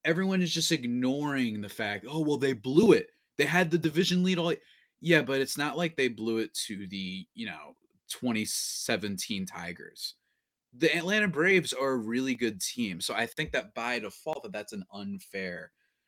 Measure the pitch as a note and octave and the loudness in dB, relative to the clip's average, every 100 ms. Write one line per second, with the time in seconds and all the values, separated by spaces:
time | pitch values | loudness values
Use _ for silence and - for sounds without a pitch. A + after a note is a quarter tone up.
0 | D3+ E3 F#3+ F#3+ F3 E3 D#3+ D#3+ A#2+ B2 | 0 0 2 2 2 0 0 0 0 0
1 | B2+ C#3+ D3 C#3 A#2+ G#2+ G2+ - G#2+ G#2 | 0 0 -2 0 0 -2 -8 -6 -4 -6
2 | G#2+ D#3 D3+ C#3 C#3 A#2+ C3 C#3+ G#3+ A#2+ | -6 -2 2 2 2 0 2 6 10 8
3 | - _ _ - D3 F3 F3 E3 E3 D3+ | 6 _ _ -2 2 4 4 2 2 2
4 | E3+ F3+ F#3 F3 E3+ - - _ _ _ | 2 4 4 2 0 -2 -6 _ _ _
5 | D#3+ D#3+ C3+ C3+ C3 - D3 B2+ E3+ D#3+ | 4 4 4 0 0 -2 -4 -2 -2 0
6 | B2+ G#2+ A2 A2+ A2 - - G2+ F#2+ G2 | 0 0 -2 -2 -2 -4 -6 -8 -8 -8
7 | F#2 F#2+ F2+ A2+ G#2+ D#2 D2 - _ _ | -6 -8 -12 -12 -12 -12 -16 -20 _ _
8 | - - B2 A2 G#2+ - - - - A2 | -14 -6 -2 0 -2 -4 -4 -6 -2 -2
9 | G#2 F#2+ - G2+ F#2+ E2+ F2 F2 - - | -2 -6 -6 -6 -8 -10 -12 -12 -16 -12
10 | - - _ _ _ _ _ B2 D#3 E3 | -14 -14 _ _ _ _ _ 0 0 2
11 | E3+ G#3+ G#3 C#3+ F3+ F#3+ - B2+ C3+ C3 | 0 2 2 2 4 4 2 -2 0 0
12 | A2 B2 C3 B2 A#2 G2 - - A2 F2+ | 0 -2 0 0 -2 -2 -6 -4 -4 -4
13 | - A2 A#2 - D#3 C3 - A#2+ A#2 A#2+ | -4 -2 -4 -4 -4 -4 -4 -6 -4 -4
14 | G#2 - D#3 D#3 A2 G#2 G#2 G#2 F2+ G2 | -6 -10 -8 -8 -8 -12 -10 -12 -12 -12
15 | G2+ G2 - G2 F#2 F2 D#2 _ _ _ | -10 -12 -10 -8 -8 -8 -14 _ _ _